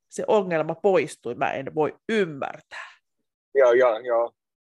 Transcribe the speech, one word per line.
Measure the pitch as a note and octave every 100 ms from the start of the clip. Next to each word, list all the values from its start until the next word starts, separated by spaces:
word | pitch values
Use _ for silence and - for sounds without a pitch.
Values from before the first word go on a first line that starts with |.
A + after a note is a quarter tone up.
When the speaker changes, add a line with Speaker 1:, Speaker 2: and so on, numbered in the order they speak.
| _
Speaker 1:
se | - -
ongelma | G#3+ F#3 D#3+ D#3 E3
poistui, | G3+ F3+ C#3 - A#2 B2
mä | C#3
en | - C3+ D#3
voi | D3 - -
ymmärtää. | A3 F3 C#3 - - _ - - _ _ _ _ _ _ C#3
Speaker 2:
Joo, | B2+
joo, | A#2+ B2 A2
joo. | B2 A#2 A#2 _ _ _